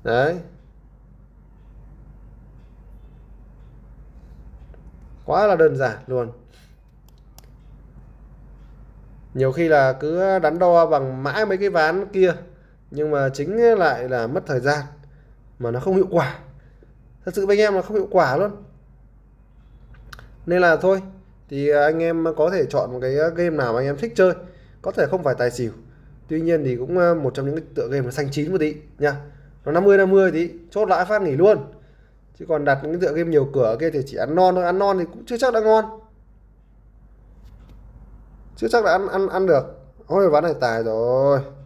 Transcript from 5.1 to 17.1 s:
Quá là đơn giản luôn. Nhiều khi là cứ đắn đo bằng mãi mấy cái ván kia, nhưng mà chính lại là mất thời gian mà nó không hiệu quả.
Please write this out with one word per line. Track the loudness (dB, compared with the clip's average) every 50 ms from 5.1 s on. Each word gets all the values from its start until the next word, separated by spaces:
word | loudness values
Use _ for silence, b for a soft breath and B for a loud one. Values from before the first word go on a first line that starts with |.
| -20 -18 -10
Quá | -4 0 2 2
là | 2 4
đơn | 4 4 2 2
giản | 2 -2 -4 -4 -6 -10
luôn. | -6 -6 -6 -6 -6 -10 -18 -20 -20 b b b b b b -20 -20 _ -20 _ -20 -20 -20 -20 -20 -20 -20 -20 -20 -20 -20 -20 -20 -20 -20 -20 -20 -20 -20 -20 -20 -20 -20 -20 -20 -20 -20 -20 -20 -20 -20 -20 -20 -20 -20 -20 -20 -20 -20 -20 -20 -20 -20 -20 -14 -4
Nhiều | -2 0 0 0
khi | 0 2 4
là | 4 4 4 4 2
cứ | -2 -4 -4 -2 -2 0 0 0 2
đắn | 0 0 0 2
đo | 2 4 6 6 6
bằng | 4 2 0 0 -2 -6 -6 -6
mãi | -6 -2 -2 -2
mấy | -2 -2 -2
cái | -2 -2
ván | 0 2 0 0 0 -2 -6 -4 0
kia, | 0 2 2 0 -2 -8 -20 b b b b b b b _
nhưng | -8 -6 -4 -2
mà | 0 0 0 -2
chính | -2 -4 -6 -4 -2 2 4 4 4 4
lại | 2 2 0 0 -4 -4
là | -4 -4 -4
mất | -2 -4 -6 -6
thời | -4 -6 -2
gian | 0 0 -2 -2 -4 -10 -16 -20 b b b b b b b b b -20 -16 _
mà | -8 -6
nó | -6 -4
không | -2 0 0
hiệu | 0 0 2
quả. | 0 -2 -2 -2 -6 -12 -18 -20 -20 b b b b b b b b b -20 -20